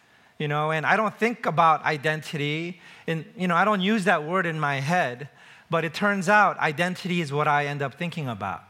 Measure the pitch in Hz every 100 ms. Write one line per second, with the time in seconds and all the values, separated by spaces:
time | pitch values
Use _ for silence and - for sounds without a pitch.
0 | _ _ _ - 151 147 156 156 139 196
1 | 214 - 220 240 - 165 165 175 135 151
2 | 156 156 - 156 143 156 170 180 - -
3 | - 160 147 - 180 170 196 208 185 226
4 | 185 170 151 185 175 160 143 139 135 180
5 | 139 123 139 _ - - - 165 160 -
6 | 202 202 170 208 190 147 151 147 175 175
7 | 175 175 151 143 151 147 143 143 139 -
8 | 170 170 135 107 101 82 -